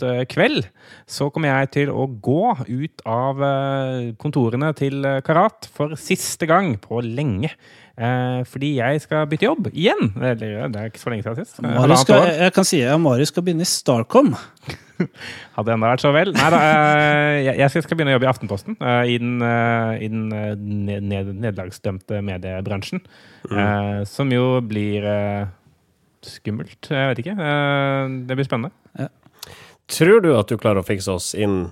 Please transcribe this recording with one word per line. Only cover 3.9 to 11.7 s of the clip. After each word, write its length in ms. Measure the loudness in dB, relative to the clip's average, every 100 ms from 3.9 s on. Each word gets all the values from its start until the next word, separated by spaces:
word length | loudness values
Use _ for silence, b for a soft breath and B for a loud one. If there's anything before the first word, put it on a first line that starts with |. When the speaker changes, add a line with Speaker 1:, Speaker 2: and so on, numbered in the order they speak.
| -4 -6 -8
Speaker 1:
kontorene 560 | -4 0 0 0 -2
til, 300 | -2 -4 -2
eh, 160 | -2 -2
Karat 480 | 2 2 2 0 -14
for 220 | -6 -6 -6
siste 520 | -4 -4 -4 -4 2
gang 300 | 2 2 -2
på 240 | -4 -6
lenge. 460 | -4 -4 -2 -2 -4 -8 b b b b
Eh, 440 | -2 0 -2 -4
fordi 300 | -6 -6 -4 0
jeg 240 | 0 0
skal 260 | -2 -2 0
bytte 200 | 0 0
jobb 200 | 0 -4
igjen! 380 | 0 2 2 0 0
Eller, 340 | -2 -2 -4 -6
ja, 60 | -6
det 120 | -6
er 80 | -8
ikke 100 | -8
så 120 | -8
lenge 120 | -6
siden 120 | -6 -8
sist. 140 | -10 -8
Eh, 40 |
Speaker 2:
Marius 180 | -4